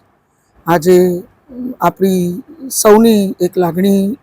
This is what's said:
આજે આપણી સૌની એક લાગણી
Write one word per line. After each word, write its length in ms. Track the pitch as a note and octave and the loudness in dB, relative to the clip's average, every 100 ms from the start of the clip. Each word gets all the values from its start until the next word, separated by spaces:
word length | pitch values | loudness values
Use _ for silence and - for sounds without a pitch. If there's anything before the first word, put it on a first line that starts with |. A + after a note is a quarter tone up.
| _ _ _ _ _ _ - | _ _ _ _ _ _ -4
આજે 560 | E3+ E3 F3+ F3+ F3 - _ _ B3 B3 - | -2 2 4 2 -2 -10 _ _ -14 -14 -6
આપણી 640 | F3 - F#3+ F#3 F3 F3 - - C4 | -4 -2 -2 -2 -4 -6 -14 -18 -12
સૌની 640 | - A3 G#3+ A3+ G#3+ G3 - | -2 4 4 4 2 0 -4
એક 180 | F3+ F#3 | -4 -2
લાગણી 600 | F3 D#3+ G3 G3 G3 A#3+ | -4 -2 0 0 -2 -6